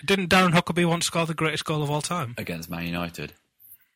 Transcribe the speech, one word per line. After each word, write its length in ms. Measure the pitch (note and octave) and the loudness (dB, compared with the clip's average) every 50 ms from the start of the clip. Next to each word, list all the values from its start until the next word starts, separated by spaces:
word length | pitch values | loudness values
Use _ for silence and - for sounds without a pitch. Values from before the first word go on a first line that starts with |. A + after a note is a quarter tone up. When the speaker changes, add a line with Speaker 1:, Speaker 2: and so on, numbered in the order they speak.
| - | 0
Speaker 1:
Didn't 240 | C#3+ G3 G3 F#3 E3 | 0 2 2 2 2
Darren 220 | F#3+ F#3 F#3 F3+ | 4 4 6 6
Huckabee 360 | D#3+ F3 - - E3+ F3 F3 E3+ | 6 4 4 4 0 2 2 2
once 180 | E3+ E3+ - | 2 0 -2
score 200 | - - E3+ E3 | -2 0 0 -2
the 80 | D#3+ E3 | -2 -2
greatest 300 | - D#3+ D#3 D3+ D#3 - | -2 -2 -2 -2 -4 -4
goal 180 | - D#3 D3+ | -2 -2 0
of 80 | D3+ C#3+ | 0 0
all 120 | D3 D3+ | 0 -2
time? 320 | D3 - F3 F3+ C#3+ A#2 A#2+ - | -2 -2 -4 -4 -4 -6 -6 -6
Speaker 2:
Against 320 | G2+ - F2 E2 E2 - | -6 -6 -6 -8 -6 -6
Man 160 | F2 E2 E2+ | -4 -4 -2
United. 480 | E2+ E2+ F2 F2 E2+ E2 - D2 C#2+ - _ _ _ _ _ - - - _ _ _ _ | -2 -2 -2 -4 -4 -6 -8 -10 -10 -12 _ _ _ _ _ -20 -20 -20 _ _ _ _